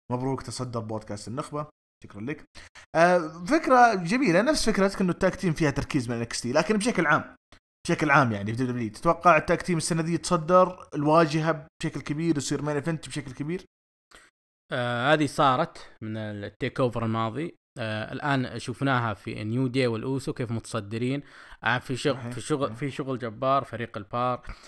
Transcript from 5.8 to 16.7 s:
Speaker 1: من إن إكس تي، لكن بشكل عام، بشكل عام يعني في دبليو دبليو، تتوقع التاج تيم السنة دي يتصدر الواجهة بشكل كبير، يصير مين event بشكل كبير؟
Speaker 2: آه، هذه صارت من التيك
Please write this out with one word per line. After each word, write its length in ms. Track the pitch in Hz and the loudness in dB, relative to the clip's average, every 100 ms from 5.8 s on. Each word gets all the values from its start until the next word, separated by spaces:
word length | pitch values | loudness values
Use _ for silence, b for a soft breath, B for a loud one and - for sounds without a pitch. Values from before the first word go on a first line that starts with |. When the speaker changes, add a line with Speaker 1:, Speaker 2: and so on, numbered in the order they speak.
| 120 147 117 | -2 -2 -2
Speaker 1:
من 60 | 117 | -4
إن 60 | |
إكس 200 | 120 - | -6 -6
تي، 120 | 120 | 0
لكن 240 | 143 170 214 | 2 2 2
بشكل 280 | 226 185 151 | 0 2 2
عام، 300 | 151 - - _ - _ _ - | 2 0 -14 _ -20 _ _ -2
بشكل 240 | 170 151 | 0 6
عام 200 | 143 123 | 6 6
يعني 140 | 101 101 | 2 -4
في 60 | |
دبليو 200 | 117 127 | -2 -2
دبليو، 200 | 123 110 | -2 -4
تتوقع 460 | - 165 165 180 156 | -2 0 4 6 6
التاج 200 | 170 165 | 4 0
تيم 200 | - 165 | 0 -2
السنة 240 | - 165 | 0 -2
دي 120 | 165 | 0
يتصدر 720 | 165 - 175 156 180 180 - - 151 | -2 0 0 4 6 6 0 -8 -2
الواجهة 720 | 147 160 160 156 160 151 - - | 4 6 6 2 0 -2 -6 -8
بشكل 200 | 160 147 | -6 -6
كبير، 360 | 127 147 170 143 | -6 -2 0 0
يصير 240 | - 143 | -2 -2
مين 140 | 147 147 | -2 -2
event 320 | 156 156 - | -2 -4 -6
بشكل 240 | 151 135 | -10 -10
كبير؟ 340 | 127 147 180 - _ _ _ _ - B _ _ _ - | -8 -6 -8 -10 _ _ _ _ -20 B _ _ _ -8
Speaker 2:
آه، 420 | 135 120 120 131 | -4 -2 0 4
هذه 120 | 156 143 | 4 2
صارت 680 | - 143 127 170 - - - | 2 4 4 0 -6 -20 -12
من 160 | 110 110 | -8 -6
التيك 640 | 107 104 98 - 127 | -6 -8 -10 -6 -6